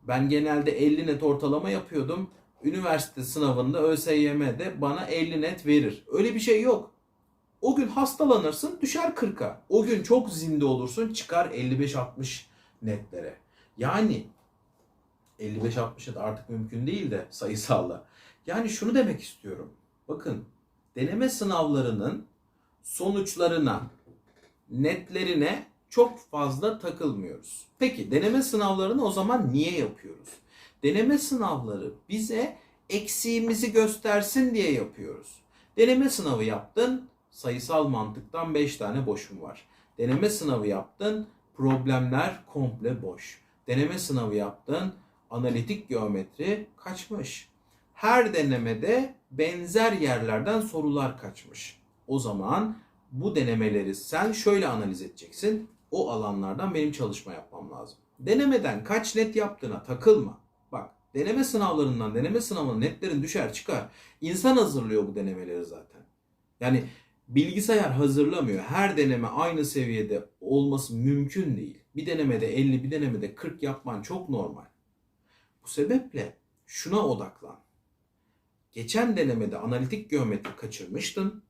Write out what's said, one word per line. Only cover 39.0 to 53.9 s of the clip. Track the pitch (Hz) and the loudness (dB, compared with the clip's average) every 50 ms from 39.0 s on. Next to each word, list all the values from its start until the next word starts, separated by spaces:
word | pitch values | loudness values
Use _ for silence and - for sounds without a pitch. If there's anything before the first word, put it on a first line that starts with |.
| 131 | -2
boşum | 113 101 - - - 101 92 - | -2 -2 -4 -6 -12 -16 -16 -14
var. | - - - - _ _ _ _ _ _ - | -14 -16 -18 -20 _ _ _ _ _ _ -2
Deneme | 117 123 131 147 196 208 | 0 2 2 2 2 2
sınavı | 208 - 170 147 127 113 104 | 0 0 -2 -2 0 0 0
yaptın, | 104 98 95 95 - _ _ 196 208 214 214 214 - - _ _ _ _ | 0 -2 -2 -4 -8 _ _ -2 -2 -2 -2 -6 -8 -14 _ _ _ _
problemler | - 131 135 131 127 127 135 131 131 127 123 127 135 165 190 185 - - | 0 2 2 2 2 2 2 2 2 2 2 0 0 0 0 -4 -8 -14
komple | - - 147 135 120 110 113 110 117 131 107 95 | -10 -4 -2 -2 -2 -2 -2 -2 -2 -2 -2 -6
boş. | 95 87 - - - - - _ _ _ _ _ | -10 -10 -12 -14 -18 -18 -20 _ _ _ _ _
Deneme | - 123 131 143 151 180 185 | -2 2 2 2 2 0 -4
sınavı | - - 139 127 117 107 104 | -4 -2 0 0 0 0 0
yaptın, | 107 104 101 - - _ - 143 170 190 190 185 - - _ _ _ _ _ | 0 0 -2 -6 -10 _ -4 -2 -2 -2 -4 -6 -8 -20 _ _ _ _ _
analitik | - 120 127 123 - 117 117 - 208 208 - - | -6 -2 -2 0 0 0 -2 -2 -4 -6 -4 -4
geometri | 127 113 107 104 101 95 95 - _ - 147 190 208 208 214 - _ | -4 -2 -2 -2 -2 -4 -4 -6 _ -6 -2 -2 -2 -2 -4 -12 _
kaçmış. | _ - - 196 - - - 220 202 139 - - - - _ _ _ _ _ _ _ _ _ _ | _ -12 -10 -10 -10 -10 -10 -8 -8 -8 -8 -10 -14 -16 _ _ _ _ _ _ _ _ _ _
Her | - - 214 240 247 233 214 190 | -2 2 4 6 6 4 4 2
denemede | 165 151 139 131 123 117 113 113 110 147 185 226 254 269 262 - _ _ _ | 2 2 2 2 2 0 0 -2 0 2 2 2 2 2 -2 -6 _ _ _
benzer | 135 135 156 165 175 175 175 175 170 220 226 226 208 | -2 -2 -2 0 0 -4 -8 0 2 4 4 4 4
yerlerden | 190 156 135 127 120 117 113 110 - 135 190 220 226 | 2 2 2 2 2 0 0 0 0 0 0 0 0
sorular | 208 - - 160 151 147 143 143 135 127 127 - | 0 -2 -4 -2 -2 0 0 0 0 -2 -4 -6
kaçmış. | - 98 - - - - - - - - - _ _ _ _ _ _ | -12 -14 -14 -14 -20 -20 -18 -16 -16 -16 -18 _ _ _ _ _ _
O | - 131 139 | -4 -2 -2
zaman | 120 113 101 98 95 104 147 190 214 220 220 - - _ _ _ _ _ 131 | -2 -2 -4 -4 -2 0 0 0 0 -2 -4 -8 -14 _ _ _ _ _ -10
bu | 127 160 208 - | -4 -4 0 0
denemeleri | 156 131 120 113 110 110 107 101 101 98 95 | 0 2 2 2 2 2 2 2 0 0 -2